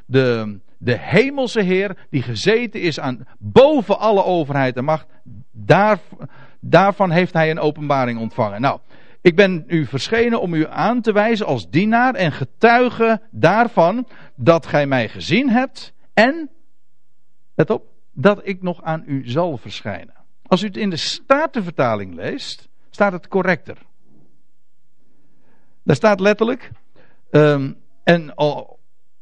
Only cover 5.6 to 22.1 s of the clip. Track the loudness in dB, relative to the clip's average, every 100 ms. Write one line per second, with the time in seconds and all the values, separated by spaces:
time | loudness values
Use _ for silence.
5.6 | 6 6 6 2 -2 -14 -14 -16 -18 -14
6.6 | 4 6 6 4 2 2 2 2 2 2
7.6 | 0 0 0 0 0 -2 -4 -2 -2 0
8.6 | -2 -2 -8 -18 -18 0 2 4 4 2
9.6 | -2 -2 -2 -4 -2 0 2 0 0 -2
10.6 | -2 0 0 0 2 2 2 0 0 -2
11.6 | 0 0 4 4 2 2 -2 -2 -8 4
12.6 | 6 6 4 2 2 2 -4 2 4 4
13.6 | 2 4 4 2 -6 -12 -16 0 4 4
14.6 | 4 0 2 2 0 -4 0 2 4 2
15.6 | 0 -6 -16 -18 -4 2 2 2 -8 -12
16.6 | -18 -18 -18 -18 -18 -18 -18 -18 -6 -2
17.6 | 0 -2 -6 -18 -14 0 2 2 -2 -6
18.6 | -6 -6 -6 -6 -4 -6 -4 -2 -2 -4
19.6 | -10 -12 -10 -10 -12 -18 -18 -10 0 0
20.6 | 0 -4 -4 -4 -6 -4 0 2 0 -4
21.6 | -4 -2 0 -2 -6